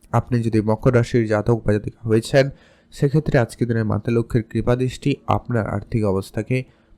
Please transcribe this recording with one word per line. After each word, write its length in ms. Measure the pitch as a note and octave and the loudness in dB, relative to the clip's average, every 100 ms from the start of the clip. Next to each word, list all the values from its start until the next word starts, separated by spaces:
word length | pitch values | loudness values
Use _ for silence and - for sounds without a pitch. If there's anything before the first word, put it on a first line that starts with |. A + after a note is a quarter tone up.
| _ | _
আপনি 280 | A#2 - A#2+ | -2 0 -2
যদি 220 | A2+ A2 | 0 0
মকর 340 | G#2+ A2 C3+ A#2+ | 0 0 2 2
রাশির 320 | A#2 B2 A2 | 2 0 2
জাতক 340 | G#2+ G#2 A#2 G#2+ | 0 2 0 0
বা 80 | |
জাতিকা 340 | G#2 A#2 - A2+ | 0 -2 -8 0
হয়েছেন, 420 | A2 - C#3 C#3 - - _ _ | 0 4 2 2 -2 -20 _ _
সেক্ষেত্রে 480 | - C#3+ D3+ - C#3 | -4 0 0 2 2
আজকের 280 | A2+ - A#2+ | 0 -2 -2
দিনের 180 | A#2 A2 | -2 -2
মাতা 260 | G#2 - | -2 0
লক্ষ্মীর 320 | A#2 A#2 A#2+ | -2 0 -2
কৃপা 320 | G#2+ A2+ A2+ B2 | -2 -2 0 0
দৃষ্টি 400 | C3 - C#3+ C#3 - | -2 -4 -4 -4 -2
আপনার 400 | G#2 - A#2 G2 | -2 -2 -2 -2
আর্থিক 360 | G2+ - A#2 | -6 -4 -2
অবস্থাকে 600 | G#2 F#2+ - - G#2+ B2+ B2+ _ _ | 0 0 -4 -6 -4 -4 -4 _ _